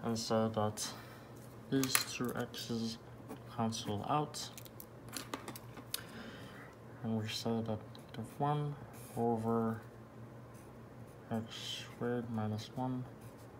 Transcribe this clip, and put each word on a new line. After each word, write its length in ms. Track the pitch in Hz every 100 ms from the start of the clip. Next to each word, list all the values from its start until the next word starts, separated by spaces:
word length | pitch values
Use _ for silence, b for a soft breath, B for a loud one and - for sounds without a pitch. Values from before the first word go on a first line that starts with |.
and 160 | 117 113
say 300 | - 113 110
that 360 | 110 107 - - - B B B B - - -
these 240 | 135 131 - -
two 200 | - 120 -
x's 600 | 120 - - 113 113 110 - - - - - -
cancel 480 | 113 113 - 101 -
out. 400 | 147 151 - - - - - - - - - - - - - - - - - B B B B B B B - - -
And 120 | 117 110
we 120 | 107
say 220 | - 117
that 280 | 113 113 104 - - -
the 100 | - 113 -
one 360 | 143 147 147 143 - - - 117
over 640 | 117 113 113 113 113 110 - - - - - - - - - - - - - - -
x 540 | 113 110 - - -
squared 440 | - - 120 123 117
minus 380 | 113 107 107 -
one 300 | - 127 127 123 - - - - -